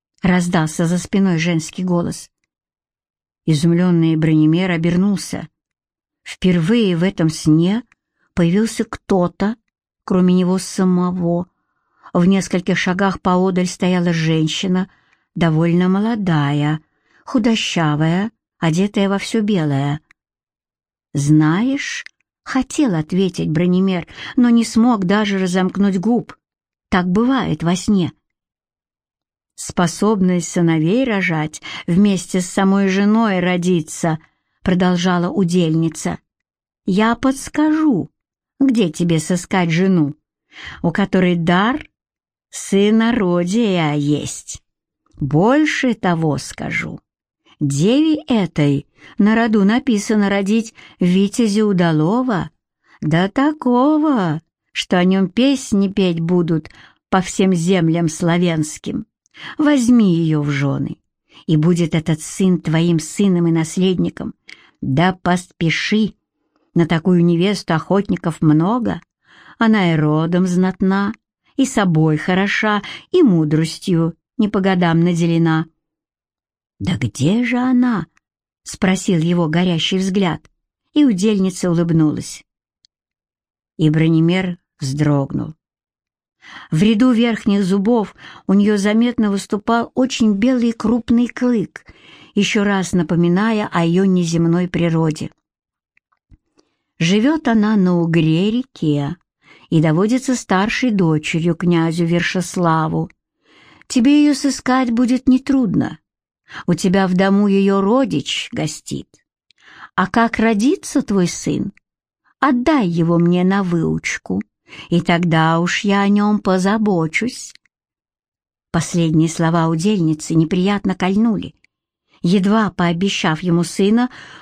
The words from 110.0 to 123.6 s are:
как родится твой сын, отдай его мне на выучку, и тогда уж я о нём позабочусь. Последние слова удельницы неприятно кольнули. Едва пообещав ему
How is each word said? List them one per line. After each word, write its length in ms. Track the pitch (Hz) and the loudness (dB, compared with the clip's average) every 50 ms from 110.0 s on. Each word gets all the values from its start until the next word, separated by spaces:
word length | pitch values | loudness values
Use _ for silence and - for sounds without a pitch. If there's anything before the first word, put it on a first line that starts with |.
| 190 | -4
как 320 | 185 - 233 233 233 - - | 0 0 0 0 0 0 0
родится 640 | 220 226 226 202 226 285 392 - - - - 277 | 0 0 2 2 2 0 0 -2 -4 -4 -4 -2
твой 260 | - - 202 190 175 170 | -2 0 0 0 0 0
сын, 440 | - - - - 156 - - - - _ _ _ _ _ _ _ _ _ _ _ _ _ | -4 -6 -6 -4 -4 -4 -6 -8 -10 _ _ _ _ _ _ _ _ _ _ _ _ _
отдай 460 | 262 277 254 240 247 330 311 254 202 | 0 0 0 0 0 0 0 2 0
его 320 | 175 170 170 165 170 170 170 | 0 0 0 0 2 2 2
мне 260 | 170 175 180 180 180 | 2 2 2 2 2
на 180 | 185 196 202 | 2 0 0
выучку, 800 | 196 175 175 165 160 156 160 160 - - - - - - 185 202 - _ _ _ _ - - - - - | -2 -2 -2 -2 -2 -2 -4 -4 -6 -8 -8 -8 -8 -8 -6 -6 -8 _ _ _ _ -20 -20 -20 -6 -2
и 120 | 175 175 | -2 0
тогда 600 | 175 - 175 170 175 165 165 160 160 160 165 165 | 0 0 0 0 0 0 2 2 2 2 2 0
уж 240 | 175 170 - - - | 0 -2 -4 -2 -2
я 180 | 202 196 202 | 0 0 0
о 60 | 202 202 | 2 2
нём 300 | 202 208 208 208 214 202 | 2 2 2 2 0 0
позабочусь. 1120 | - 190 185 190 185 196 214 220 214 208 190 165 160 160 - - 220 254 - - - - - _ _ _ _ _ _ _ _ _ _ _ _ _ _ _ _ _ _ _ _ _ _ _ | 0 0 0 0 0 0 0 0 0 0 0 0 -2 -2 -4 -6 -8 -8 -8 -10 -16 -20 -20 _ _ _ _ _ _ _ _ _ _ _ _ _ _ _ _ _ _ _ _ _ _ _
Последние 580 | - 165 156 - - 170 165 160 156 156 165 160 | -4 -4 -4 -2 -2 0 0 2 2 2 2 0
слова 400 | - - 165 160 170 170 160 165 | 0 -2 0 0 0 0 0 0
удельницы 680 | 165 160 170 214 214 190 165 156 156 151 - - 165 | -2 0 0 0 0 0 0 0 -2 -2 -4 -2 0
неприятно 600 | 160 165 156 190 180 180 202 202 202 - 190 185 | 0 2 2 0 0 0 0 -2 -2 -2 -4 -2
кольнули. 600 | - 185 180 190 214 226 233 208 - - - - _ _ _ _ _ _ _ _ _ _ _ _ _ | -2 -2 -2 0 0 0 0 0 -2 -6 -10 -16 _ _ _ _ _ _ _ _ _ _ _ _ _
Едва 480 | - 170 190 202 180 196 214 226 214 180 | 0 0 2 2 2 2 2 2 0 0
пообещав 720 | - - 180 170 175 170 196 196 - - - 170 156 156 | -2 -2 -2 -2 0 -2 -2 -4 -2 -2 -2 -2 -2 -2
ему 220 | 180 180 170 175 | 0 0 2 2